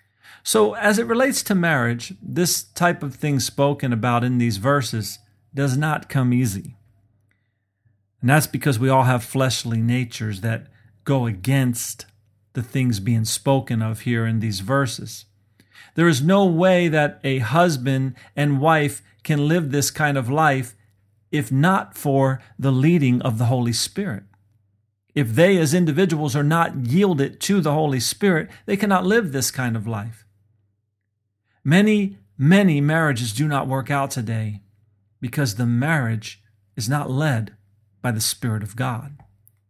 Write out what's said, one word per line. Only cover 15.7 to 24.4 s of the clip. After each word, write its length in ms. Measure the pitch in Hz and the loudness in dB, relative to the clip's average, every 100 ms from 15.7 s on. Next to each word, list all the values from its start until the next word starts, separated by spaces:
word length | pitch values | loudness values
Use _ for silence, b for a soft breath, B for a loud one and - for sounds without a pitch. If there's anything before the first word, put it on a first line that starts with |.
| B B | B B
There 120 | - 170 | 2 2
is 160 | 131 | 4
no 220 | 151 196 | 4 4
way 440 | 196 165 185 180 175 | 4 4 4 4 4
that 300 | 156 147 - | 2 0 -2
a 140 | 135 131 | -4 -2
husband 800 | 110 151 175 139 127 135 135 - B - | 0 2 2 2 -2 -2 -2 -6 B -2
and 240 | 147 135 | 0 2
wife 420 | 151 160 147 143 b b | 2 2 0 -4 b b
can 260 | - 147 147 | -2 0 2
live 220 | 175 151 | 0 0
this 200 | 143 - | -2 -2
kind 280 | - 151 139 | -2 -2 0
of 100 | 120 | -2
life 480 | 147 160 135 110 - _ _ _ _ - | 2 2 2 -4 -12 _ _ _ _ -6
if 180 | 151 - | -4 0
not 460 | 135 165 190 202 - | 2 2 2 -2 -8
for 460 | 147 135 135 131 b b | -2 2 2 0 b b
the 120 | 135 | 0
leading 520 | 131 147 175 135 123 | 2 4 4 2 2
of 160 | 127 113 | 0 -2
the 80 | 120 | 0
Holy 260 | 131 120 | 0 -2
Spirit. 520 | 117 - - 202 101 98 _ | -2 -6 -6 -8 -8 -14 _